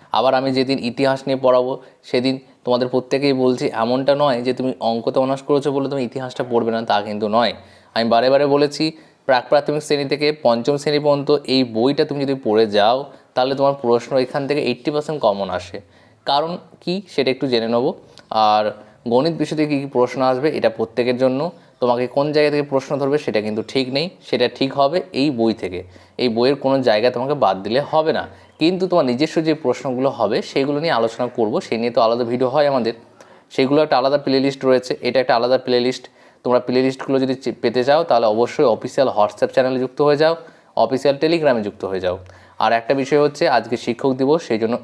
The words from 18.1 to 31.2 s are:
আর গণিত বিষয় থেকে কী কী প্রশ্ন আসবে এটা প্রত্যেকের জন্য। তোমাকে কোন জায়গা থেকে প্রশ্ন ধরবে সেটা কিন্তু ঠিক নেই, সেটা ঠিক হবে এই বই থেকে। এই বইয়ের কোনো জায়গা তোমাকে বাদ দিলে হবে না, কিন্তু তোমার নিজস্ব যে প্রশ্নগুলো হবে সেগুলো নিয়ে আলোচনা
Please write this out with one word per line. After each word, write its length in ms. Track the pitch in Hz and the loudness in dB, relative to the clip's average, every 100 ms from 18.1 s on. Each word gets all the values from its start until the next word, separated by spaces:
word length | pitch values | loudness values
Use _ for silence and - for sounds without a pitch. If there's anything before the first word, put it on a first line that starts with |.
| - - | -20 -4
আর 340 | 110 107 107 107 - - - 120 | 2 4 2 0 -6 -20 -12 -2
গণিত 240 | 123 165 | 0 0
বিষয় 240 | 160 156 156 | -2 -4 -2
থেকে 180 | 147 | -2
কী 60 | 139 | -2
কী 60 | 139 | -2
প্রশ্ন 360 | 123 123 139 | 0 0 0
আসবে 260 | 131 127 151 110 | 0 0 -2 0
এটা 100 | 113 | -2
প্রত্যেকের 500 | - 110 - 120 123 | -2 -6 -2 -2 0
জন্য। 320 | 131 131 170 - - - | 0 0 -6 -8 -20 -4
তোমাকে 260 | 123 120 123 | 0 0 0
কোন 260 | - 151 | -2 0
জায়গা 180 | 151 147 | 2 2
থেকে 120 | 147 | 0
প্রশ্ন 360 | 143 135 - 143 | 0 -2 -2 -4
ধরবে 200 | 135 147 | 0 -2
সেটা 220 | 131 107 | 0 -2
কিন্তু 220 | 107 107 107 | -2 -6 -4
ঠিক 240 | 131 127 | -4 -2
নেই, 180 | 139 180 - - | -4 -6 -10 -6
সেটা 200 | 120 120 | -2 -2
ঠিক 180 | - 135 | -2 -4
হবে 300 | 139 139 180 - | 0 0 0 -4
এই 180 | 131 147 | -2 -2
বই 240 | 117 113 | 2 0
থেকে। 280 | 107 92 90 90 - - - | 0 -6 -8 -12 -20 -16 -2
এই 100 | 123 | -2
বইয়ের 280 | 113 127 143 | 2 2 2
কোনো 260 | 135 135 | 0 2
জায়গা 280 | 120 107 123 | 2 4 2
তোমাকে 240 | 120 135 | 0 -4
বাদ 280 | 143 101 95 | 0 0 0
দিলে 180 | 101 127 | -2 -2
হবে 320 | 143 156 160 | 0 0 0
না, 160 | 107 85 - - - | -2 -6 -16 -20 -2
কিন্তু 280 | 160 185 185 | 0 0 0
তোমার 180 | 175 | 2
নিজস্ব 380 | 131 120 156 170 | 2 0 0 0
যে 120 | 160 | 0
প্রশ্নগুলো 560 | 151 123 120 139 127 135 | 0 -2 -2 -4 -2 -2
হবে 320 | 123 104 147 | 0 0 0
সেগুলো 380 | - 143 139 143 | -2 -2 -2 -2
নিয়ে 120 | 165 | -2
আলোচনা 340 | 120 113 - | 0 -2 -2